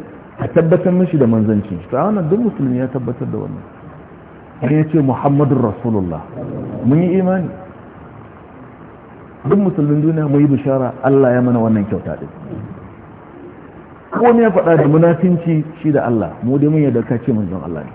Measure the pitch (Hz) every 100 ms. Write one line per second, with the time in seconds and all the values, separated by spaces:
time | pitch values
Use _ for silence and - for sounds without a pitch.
0 | - - - - - 170 160 175 185 180
1 | 185 156 120 113 107 104 101 90 90 123
2 | 175 208 156 202 233 - 135 123 131 131
3 | 117 123 120 110 101 98 - - - -
4 | - - - - - - 147 151 156 160
5 | 135 120 143 143 147 127 117 98 120 110
6 | 90 80 - - 135 - - 104 110 147
7 | 180 190 180 190 151 - - - - -
8 | - - - - - - - - - -
9 | - - - - - 202 190 165 147 147
10 | 156 160 151 143 147 131 139 135 127 -
11 | 131 139 131 123 123 120 113 110 101 92
12 | 80 76 78 - - - 107 - - -
13 | - - - - - - - - - -
14 | - - 240 233 226 185 170 165 143 156
15 | 170 165 185 175 170 160 151 - 160 143
16 | 107 117 87 78 113 139 147 156 143 117
17 | 113 120 - 110 98 92 78 80 73